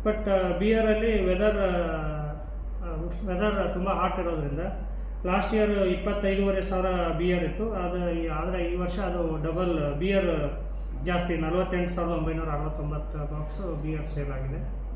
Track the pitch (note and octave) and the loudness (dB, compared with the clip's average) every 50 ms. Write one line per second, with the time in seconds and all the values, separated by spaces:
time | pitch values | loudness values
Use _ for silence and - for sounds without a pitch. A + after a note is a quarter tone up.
0 | - G#3+ G#3 G#3+ - G3+ G3 F#3 F#3 F3+ F3 F3+ G3+ G#3+ A3 A3 A3 G#3+ G#3+ G#3+ | 2 0 0 0 2 2 2 4 4 2 2 2 4 4 4 6 6 4 4 4
1 | A3 A#3 A3 G3+ F#3 F#3 F3+ F#3 G#3 G#3+ G#3 G3+ G3 F#3 F3+ F3 F3 E3 D#3+ D#3 | 4 2 4 4 4 4 4 4 4 4 4 4 2 2 2 2 0 0 -2 -2
2 | D#3 D3+ D3+ D3+ D3+ D3 D3 - - - - - - - - - - F3 D#3 D#3+ | -2 -2 -4 -4 -4 -6 -6 -6 -8 -8 -6 -6 -6 -6 -6 -6 -6 -4 -4 -4
3 | E3+ F3 F3 - G#3+ F#3+ F3+ F3+ G#3 G#3+ G3+ G3 F#3+ - - F3+ F#3 G3 F#3 F3 | -4 -4 -4 -4 -2 -2 0 2 2 2 2 2 0 0 0 -2 0 0 2 2
4 | F#3 F#3 F3+ F#3 E3+ E3+ E3 D#3 D3 C#3+ C#3 C#3+ F3 G3+ - - - - - - | 2 0 0 0 -2 -2 -2 -2 -2 -2 -2 -2 -4 -4 -4 -6 -6 -6 -6 -6
5 | - - - - - F3+ F#3 G#3 G3 - A3+ G#3+ G#3+ G#3 G#3 G3 F#3+ F3+ F3+ F3+ | -6 -6 -6 -4 0 0 2 2 2 2 4 4 4 4 4 2 4 2 2 0
6 | - G#3 G3 G3+ G3+ G3 G3 G3 G3 G3 F#3+ F#3+ F3+ - F#3+ F#3 F3+ F#3+ F3+ F3+ | 0 -2 -2 2 2 2 2 4 2 2 2 2 0 0 0 2 2 2 2 2
7 | E3+ E3 D#3 D#3 F3 F3+ F3+ F3 E3 D3+ - - A3 - - F#3 F3+ F3 F3 F3+ | 0 0 0 2 2 2 2 2 2 0 -2 -2 -2 -2 -2 -2 -2 -2 -2 0
8 | F3 F3 E3 E3 E3 E3 D#3 D#3 D#3+ F3+ F3+ F3+ F3 E3+ F3 F3+ F3 F3 - G#3 | 0 0 0 0 -2 -2 -2 -2 -2 -2 0 0 0 0 0 -2 -2 -2 -2 -2
9 | G3 F3+ - F3 E3+ D#3+ D#3 D#3 D3+ D#3+ D#3+ F3 F#3 F3 E3 D3+ D3 C#3+ C#3+ D3 | -2 -2 0 0 0 0 0 -2 -2 -2 0 0 0 2 2 2 0 0 0 0
10 | F3+ G3 G3 F#3+ F3 F3 D#3+ D3+ D3 C#3 - - - - - - - - - - | 0 2 4 4 4 4 2 0 0 -2 -2 -4 -6 -6 -6 -6 -6 -6 -6 -4
11 | C#3 F3 F3+ F3 F3 - E3+ D#3 D#3 D#3 E3+ F#3 F3+ F3 F3+ F3 F3 F3 - F3+ | -2 0 0 0 2 0 0 0 0 2 2 2 2 2 0 0 0 0 0 -2
12 | E3+ E3+ E3+ D#3 D#3 D#3+ D#3+ D#3+ D#3 D#3 D3 D3 D3+ D3+ D3+ D3+ D3 D3 D3+ D3+ | 0 0 0 0 0 0 0 -2 -2 -2 -2 -2 -2 -2 -2 -4 -4 -4 -4 -4
13 | D3 - D3+ D3+ D3 D3 D3+ D3+ D3+ - - - F#3+ F3 D#3+ D3 D3 D#3 D#3 D3+ | -4 -6 -6 -6 -4 -4 -4 -4 -6 -6 -6 -6 -6 -4 -4 -4 -4 -4 -4 -4
14 | C#3+ - D3+ D3 C#3+ C#3 C3+ C3 C3 C3+ - - - - - - - - - | -4 -4 -4 -4 -4 -4 -4 -4 -4 -4 -4 -4 -4 -4 -6 -6 -6 -6 -6